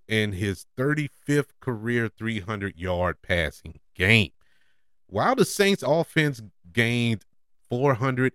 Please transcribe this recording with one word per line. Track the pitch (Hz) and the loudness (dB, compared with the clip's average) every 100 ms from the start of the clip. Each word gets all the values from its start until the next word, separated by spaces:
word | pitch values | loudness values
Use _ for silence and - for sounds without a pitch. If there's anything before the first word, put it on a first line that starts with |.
| - | -4
and | 110 107 | -2 0
his | 90 104 92 - - | -2 -4 -4 -8 -4
thirty-fifth | 135 151 143 - - 147 139 _ | -2 -2 -4 -8 -2 0 0 _
career | - 113 113 120 113 | -6 -4 -2 0 -2
three | - 110 110 | -4 -6 -6
hundred | 92 107 98 82 | -6 -4 -6 -4
yard | 90 90 90 82 | -4 0 -2 -2
passing | - 90 78 - - - _ - | -2 0 0 -4 -16 -20 _ 0
game. | 92 110 98 - _ _ _ _ _ _ _ | 4 4 2 -4 _ _ _ _ _ _ _
While | 95 160 262 | -2 0 2
the | |
Saints | 185 - 202 196 127 | 2 2 2 2 2
offense | 156 160 - 151 117 107 - 87 | 0 0 0 0 -2 -10 -20 -6
gained | 87 117 120 117 110 - _ _ _ - | 0 2 2 0 -2 -6 _ _ _ -6
four | 123 143 120 | 0 0 2
hundred | 131 127 131 | 0 0 -2